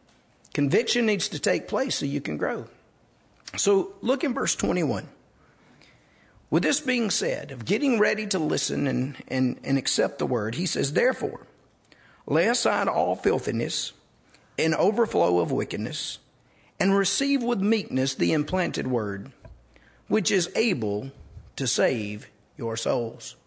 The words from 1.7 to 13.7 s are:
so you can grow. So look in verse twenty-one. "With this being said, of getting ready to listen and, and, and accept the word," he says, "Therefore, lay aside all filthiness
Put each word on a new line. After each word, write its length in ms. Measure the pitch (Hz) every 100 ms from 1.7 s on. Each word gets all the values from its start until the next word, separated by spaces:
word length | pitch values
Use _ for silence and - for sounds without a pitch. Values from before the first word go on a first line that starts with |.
| 214 269 -
so 100 | 143
you 140 | 139
can 160 | - 151
grow. 320 | 175 214 113 - _ _ _ _ _ _ - -
So 380 | 196 196 - -
look 220 | 202 262
in 100 | 285
verse 220 | 247 175
twenty-one. 540 | - 208 180 151 98 80 - _ _ _ _ _ - - _ _ _ _ _ _
"With 120 | 165
this 160 | 254 285
being 320 | 254 247 214
said, 400 | - 170 123 143
of 140 | 127
getting 340 | 113 220 285 233
ready 300 | 214 214 208
to 100 | 185
listen 480 | 151 147 - 143 139
and, 300 | 127 131 - -
and, 320 | 131 127 123
and 120 | 139 135
accept 420 | - - 196 -
the 80 | 139
word," 280 | 120 107
he 120 | 120 180
says, 260 | - 139
"Therefore, 560 | 160 247 196 - - - _ _ _ _ - - - -
lay 200 | 151 202
aside 400 | 240 226 208 202
all 300 | - 180 185
filthiness 760 | 196 175 - 113 143